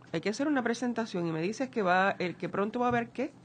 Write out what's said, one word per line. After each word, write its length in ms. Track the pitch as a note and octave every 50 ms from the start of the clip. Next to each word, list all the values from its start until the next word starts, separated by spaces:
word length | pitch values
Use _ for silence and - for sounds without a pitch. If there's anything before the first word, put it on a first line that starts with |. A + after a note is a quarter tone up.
| - -
hay 100 | - E3
que 80 | - G3
hacer 180 | G#3+ - C#4+
una 160 | D#4 D4 C4 A3+
presentación 640 | A3+ A#3+ - B3+ B3 A3+ A#3 A3+ A3 - F3 E3+
y 40 | E3
me 100 | D#3+ D#3+
dices 280 | E3+ G#3+ A3 - C4+ B3+
que 140 | - A3+ G3
va, 320 | F3 F3+ F#3 F#3+ G3 F#3+
el 180 | - F#3+ E3+ D#3+
que 140 | - F3 E3+
pronto 300 | F#3 F#3+ G3+ A3 - A#3+
va 80 | B3
a 20 | B3
haber 200 | A#3+ A#3 A#3 A3+
¿qué? 240 | - - C4 F4 - -